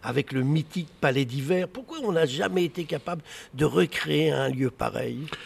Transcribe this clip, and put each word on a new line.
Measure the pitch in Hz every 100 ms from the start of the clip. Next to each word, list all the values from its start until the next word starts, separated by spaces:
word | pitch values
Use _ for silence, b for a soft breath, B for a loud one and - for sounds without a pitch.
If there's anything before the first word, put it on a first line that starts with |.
avec | - 127 135
le | 135
mythique | 131 156 - 180 156 -
Palais | 147 131
d'Hiver. | 127 135 135 180 185
Pourquoi | 262 262 320
on | 226
n'a | 165 151
jamais | 139 190 185
été | 170 -
capable | 160 151 - 175 - B B
de | 127
recréer | 147 156 175 - 156 151 156
un | 135 135
lieu | 131 127
pareil ? | - 117 113 123 120 151 B